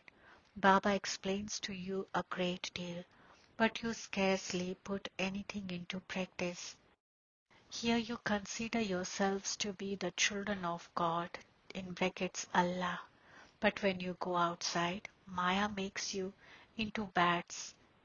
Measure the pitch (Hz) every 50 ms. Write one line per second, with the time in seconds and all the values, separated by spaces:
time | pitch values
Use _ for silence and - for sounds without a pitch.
0 | - - - - - - - - - _ _ 202 185 196 190 196 - 214 202 190
1 | - - - - - 190 190 202 208 214 - - - - 196 185 180 185 190 190
2 | 196 - - 175 180 - - 185 180 180 180 185 - - - 185 180 175 175 175
3 | 180 - - - - - - - - _ _ - 226 220 220 - 233 233 - -
4 | - - - 202 196 190 190 185 - - - 180 180 180 185 - _ - 196 196
5 | - 190 - - 185 190 190 202 196 - - 208 196 185 180 175 175 - - 185
6 | - - - 190 185 - - - 180 175 175 - - - - - _ _ _ _
7 | _ _ _ _ _ _ _ _ _ _ _ - - - - - - 233 233 233
8 | 220 220 240 226 - 233 214 202 196 - - - 226 226 - 233 226 196 185 180
9 | 180 - - - 202 196 196 196 - - - - - 208 190 - 202 196 196 190
10 | - 180 - - - - 214 202 202 202 208 190 180 170 170 170 - - - -
11 | 175 170 165 170 170 175 - - - - _ _ _ - - 185 185 180 175 -
12 | 185 185 - - 190 180 - - - - - 180 175 175 180 180 180 180 180 -
13 | - - - _ - - - - - - - _ - 208 - - - 196 185 180
14 | 180 185 180 - - 185 180 175 175 170 175 - - - - 175 170 170 180 214
15 | - - - _ _ - 185 180 180 180 185 196 208 214 208 196 190 196 - -
16 | - - - 196 185 190 202 - - - - - - - _ - 220 208 - -
17 | 214 190 - 185 175 175 175 175 175 - - - - - - - - _ _ _
18 | _